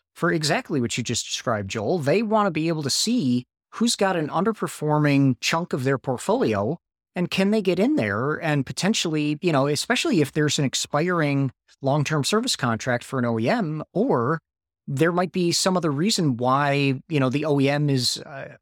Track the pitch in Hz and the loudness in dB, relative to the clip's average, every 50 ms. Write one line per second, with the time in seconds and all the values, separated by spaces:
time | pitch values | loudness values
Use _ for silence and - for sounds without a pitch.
0 | _ _ _ - 160 170 170 165 156 147 175 247 254 - 185 139 120 117 - - | _ _ _ -2 0 0 0 0 0 0 -2 -2 -2 -2 -2 -2 -2 -2 -2 -4
1 | 117 - 120 - - - - - - 131 113 104 101 98 - 113 101 120 175 180 | -4 -4 -4 -4 -4 -6 -8 -6 -2 -2 -2 -2 -4 -6 -6 -4 -2 -2 -2 0
2 | 135 135 156 202 233 208 220 214 208 196 156 165 156 165 165 156 143 131 - - | 2 2 2 2 2 2 2 2 2 0 0 -2 -2 -2 -2 -2 -2 -2 -2 -2
3 | - 220 240 247 160 127 123 123 123 _ _ _ _ _ - - 226 240 - - | 0 0 0 0 2 2 0 0 -2 _ _ _ _ _ -4 0 0 0 2 2
4 | 202 190 185 170 156 131 135 160 196 226 214 - 190 160 - - 151 151 151 151 | 2 2 2 0 -2 -2 0 0 0 0 0 -2 -4 -8 -6 -4 -2 0 2 4
5 | 147 147 139 139 139 135 123 - - - 175 165 175 - - 147 123 135 139 117 | 4 4 4 4 4 4 2 0 -2 -2 -2 -2 -2 -2 -4 -2 0 0 0 0
6 | - 139 127 110 - - 208 269 226 123 107 98 101 117 165 - _ _ _ _ | -2 -4 -4 -2 0 0 0 2 2 2 2 0 0 -2 -4 -6 _ _ _ _
7 | _ _ - 185 180 - - - 190 196 214 220 185 185 175 180 196 269 311 285 | _ _ -6 -4 -4 -2 0 0 2 2 2 2 2 0 2 2 2 2 2 2
8 | 117 104 98 107 127 147 151 - - 160 147 143 131 - 135 - - 190 220 - | 0 0 0 0 -2 -2 -2 -2 -2 0 0 0 -2 -2 -4 -2 0 0 0 0
9 | - 175 156 151 147 147 151 147 - 170 156 135 135 147 151 - - - 240 254 | -2 -2 -2 0 0 -2 -2 -2 0 0 2 2 2 2 0 -2 -2 -2 -2 0
10 | - 349 254 160 143 131 - 156 151 147 - - 143 127 - - - - - 147 | 0 2 2 2 2 2 0 0 0 0 2 0 0 0 -2 -4 -4 -2 -2 0
11 | 160 180 180 170 151 143 139 139 135 131 - _ _ _ _ _ 131 135 139 151 | 0 0 0 0 0 0 0 0 0 -2 -4 _ _ _ _ _ -2 0 0 0
12 | 139 - 156 151 131 - 202 220 247 254 - - - 120 113 107 - 131 120 120 | 0 0 -2 -2 0 0 0 0 0 -2 -2 -2 -2 -2 -2 -2 -2 -2 -2 -2
13 | - - - 131 120 120 117 113 113 135 214 247 190 151 156 156 - - - 175 | -4 -4 -4 -2 0 0 0 0 0 0 0 0 -2 -4 -4 -6 -8 -6 -4 -2
14 | 233 277 180 123 113 131 165 156 - _ _ _ _ _ _ _ _ - 143 135 | 0 2 2 2 2 0 -2 -4 -6 _ _ _ _ _ _ _ _ -4 0 0
15 | 160 175 170 180 185 165 - 185 175 170 156 - - 190 185 180 165 160 139 139 | 2 2 2 0 -2 -2 0 0 0 0 0 0 0 0 0 0 0 0 0 0
16 | 170 220 220 - 170 147 123 113 120 127 131 139 147 143 139 143 139 139 135 135 | 0 0 0 2 2 0 0 0 0 2 2 2 2 2 2 2 2 0 0 -2
17 | - - 165 143 135 131 120 147 151 156 143 143 135 139 143 147 151 143 135 127 | -4 -2 0 0 2 2 0 0 0 0 2 2 2 2 2 2 2 2 2 2
18 | 120 120 - - - - 147 135 - 139 - - | 0 -2 -4 -6 -8 -14 -14 -14 -14 -16 -18 -8